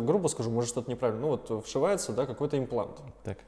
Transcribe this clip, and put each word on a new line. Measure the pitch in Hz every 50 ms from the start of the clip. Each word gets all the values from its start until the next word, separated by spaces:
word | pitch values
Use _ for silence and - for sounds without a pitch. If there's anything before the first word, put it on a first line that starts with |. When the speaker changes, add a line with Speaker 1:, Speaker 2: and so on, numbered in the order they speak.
| 117
Speaker 1:
грубо | 131 170 208 170
скажу, | 151 - - 113 117
может, | 113 120 120 117
что-то | - 127 113 135
неправильно. | 123 117 127 117 107 110
Ну, | 139
вот | 156 131 117 - - 117 104 -
вшивается, | - - 135 147 190 202 180 - - 110
да, | 120 139
какой-то | 127 113 - 147 147 147
имплант. | 139 127 120 - 113 101 101 - - 143 131 - - -
Speaker 2:
Так. | 101 95 - -